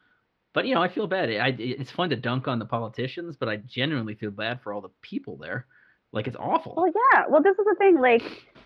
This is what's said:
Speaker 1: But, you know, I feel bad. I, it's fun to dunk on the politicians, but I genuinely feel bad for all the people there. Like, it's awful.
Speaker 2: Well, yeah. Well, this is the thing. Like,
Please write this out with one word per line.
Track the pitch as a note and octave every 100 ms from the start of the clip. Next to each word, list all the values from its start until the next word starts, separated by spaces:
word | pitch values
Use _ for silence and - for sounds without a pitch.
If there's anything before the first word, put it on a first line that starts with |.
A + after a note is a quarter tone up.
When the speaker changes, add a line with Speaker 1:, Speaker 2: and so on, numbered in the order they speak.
| _ _ _ _ _
Speaker 1:
But, | - G#3+
you | A#3+
know, |
I | F3+
feel | - F#3+
bad. | F#3 C3
I, | G#2+ C3 B2+
it's | B2 B2 B2+
fun | - F3+
to | A#2+
dunk | A#2+ B2+ C#3
on | A#2+
the | G#2+
politicians, | - A2+ - B2+ - E3+ D3+
but | A#2
I | G#2+
genuinely | B2+ B2 C#3+ C#3 A2
feel | G#2 G#2
bad | G2+ A2 B2+
for | G#2+
all | G#2
the | F#2+ _
people | - - - C#2+
there. | D#2+ A#2+ - _ _ _ _
Like, | A2 A#2+
it's | -
awful. | C3+ D#4+ - -
Speaker 2:
Well, | F4+
yeah. | F#4+ C5+ C#4+ -
Well, | D4
this | F#4+ F#4+
is | G4+
the | F#4
thing. | G4 D#4
Like, | B3+ A#3 - - - -